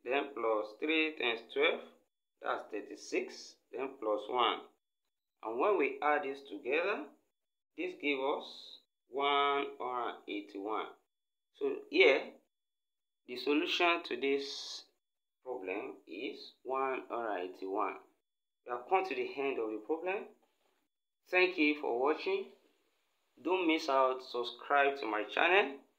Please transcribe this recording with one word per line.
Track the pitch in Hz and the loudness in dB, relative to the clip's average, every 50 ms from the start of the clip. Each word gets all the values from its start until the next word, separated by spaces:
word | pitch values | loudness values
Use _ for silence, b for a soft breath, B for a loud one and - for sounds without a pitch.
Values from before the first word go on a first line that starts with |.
| _ | _
then | 120 131 143 143 - - | 0 0 0 0 -2 -4
plus | 113 117 113 110 107 104 - - - | -2 0 2 2 0 0 -4 -6 -4
three | 160 156 160 160 156 156 156 - | 0 2 2 2 2 0 0 0
times | 120 120 113 113 - - - | 0 0 0 -2 -6 -6 0
twelve, | 139 147 160 - - - - - _ _ _ _ _ _ _ _ _ | 2 2 2 2 0 -8 -14 -20 _ _ _ _ _ _ _ _ _
that's | - - 127 - - - | -4 -4 -4 -4 -4 -8
thirty-six, | 110 104 - - 104 - - - - 175 - - - - - - - _ _ _ | -8 -8 -8 -8 -14 -14 -10 -4 -4 -4 -4 -4 -10 -16 -18 -20 -20 _ _ _
then | - 117 135 135 - - | -8 -8 -8 -8 -8 -6
plus | 110 107 104 104 - | -2 -2 -2 -2 -2
one. | - 123 127 117 107 92 78 - - _ _ _ _ _ _ _ _ _ _ _ _ _ _ - | -2 2 2 4 2 2 0 -8 -18 _ _ _ _ _ _ _ _ _ _ _ _ _ _ -8
And | 113 113 123 | -6 -2 0
when | 160 208 208 | 2 2 4
we | 175 143 139 135 - | 2 2 0 -2 0
add | 139 151 147 143 123 | 2 2 2 2 0
this | 135 139 - - - | -4 -8 -8 -12 -14
together, | 98 - - 120 139 160 175 196 214 269 302 - - _ _ _ _ _ _ _ _ _ _ _ _ | -14 -8 -4 0 0 0 0 0 -2 -4 -6 -12 -16 _ _ _ _ _ _ _ _ _ _ _ _
this | 151 165 180 180 - | -8 -8 -8 -8 -4
gives | 139 147 143 131 | -2 -2 0 0
us | 131 139 170 269 - - - - - - - - _ _ _ _ _ _ | 0 0 -2 -2 -4 -10 -16 -16 -18 -20 -20 -20 _ _ _ _ _ _
one | 117 135 143 143 143 143 143 143 143 143 139 - - | -4 0 2 2 4 4 4 4 2 0 0 -4 -6
hundred | - 117 127 127 123 117 101 90 - - - | -8 -6 -4 -2 -2 -2 -4 -6 -8 -8 -6
eighty-one. | 98 104 101 - - 98 98 107 110 98 82 - - _ _ _ _ _ _ _ _ _ _ _ _ _ | -6 -6 -6 -8 -10 -8 -6 -4 -4 -4 -4 -6 -12 _ _ _ _ _ _ _ _ _ _ _ _ _
So | 143 139 131 - - - | -2 -2 -2 -4 -8 -2
here, | 143 165 185 147 131 - - - - - _ _ _ _ _ _ _ _ _ _ _ _ _ _ _ _ _ | 4 6 8 8 8 6 2 -4 -14 -20 _ _ _ _ _ _ _ _ _ _ _ _ _ _ _ _ _
the | - 123 | -10 -10
solution | 120 - 139 147 151 175 - - - 175 175 170 165 - | -4 0 2 2 2 2 0 0 2 4 4 4 2 0
to | - 123 120 | -6 -4 -2
this | 135 139 139 139 139 - - - - - - - - _ _ _ _ _ _ _ _ _ _ _ _ | 0 0 0 0 -2 -6 -10 -10 -10 -10 -12 -12 -14 _ _ _ _ _ _ _ _ _ _ _ _
problem | 127 123 - 92 92 92 107 - - - - _ | -10 -8 -8 -6 -4 -4 -4 -6 -8 -12 -14 _
is | - 82 98 131 196 - - - - _ _ _ | -12 -10 -8 -8 -8 -8 -10 -16 -20 _ _ _
one | 123 131 131 135 131 131 - - - | -4 -2 0 0 0 -2 -4 -6 -6
hundred | 104 117 120 110 101 90 90 92 92 | -6 -4 -2 -2 -2 -2 -4 -6 -8
eighty-one. | - 95 95 95 107 101 92 87 - - _ _ _ _ _ _ _ _ _ _ _ _ | -10 -6 -4 -2 0 -2 -2 -4 -8 -16 _ _ _ _ _ _ _ _ _ _ _ _
We | 123 | -8
have | 123 123 - | -8 -8 -2
come | - 185 190 185 | 0 0 0 2
to | - 139 | 0 -4
the | 127 123 - - | -4 -4 -4 -4
end | 139 135 139 131 120 | -2 -2 -2 -2 -2
of | 113 110 | -4 -4
the | 110 104 - | -4 -8 -4
problem. | - 156 165 170 185 190 214 247 - - _ _ _ _ _ _ _ _ _ _ _ _ _ _ _ _ _ _ _ | -4 -4 -2 -2 -4 -4 -4 -6 -10 -18 _ _ _ _ _ _ _ _ _ _ _ _ _ _ _ _ _ _ _
Thank | 180 185 185 180 180 | 4 4 4 4 4
you | 165 151 151 147 147 | 4 4 4 4 2
for | 143 127 117 120 | 0 0 2 4
watching. | 131 147 180 - - 190 196 202 226 - - _ _ _ _ _ _ _ _ _ _ _ _ _ _ _ _ - 123 | 4 2 2 2 0 -2 -2 -2 -2 -8 -14 _ _ _ _ _ _ _ _ _ _ _ _ _ _ _ _ -8 -2
Don't | 156 185 185 180 | 0 0 2 4
miss | 160 160 160 - - | 4 2 2 2 4
out, | 135 135 131 131 127 127 - - | 4 6 6 4 2 -2 -8 -6
subscribe | - 120 117 - - - - - 147 143 113 104 101 - | -4 -4 -4 -4 -8 -12 -2 4 6 6 6 6 4 0
to | 107 | -4
my | 110 107 107 104 | -2 -2 -2 -2
channel. | - - - 156 170 180 202 214 277 269 - - _ _ | 0 4 4 6 8 6 6 4 4 -4 -10 -16 _ _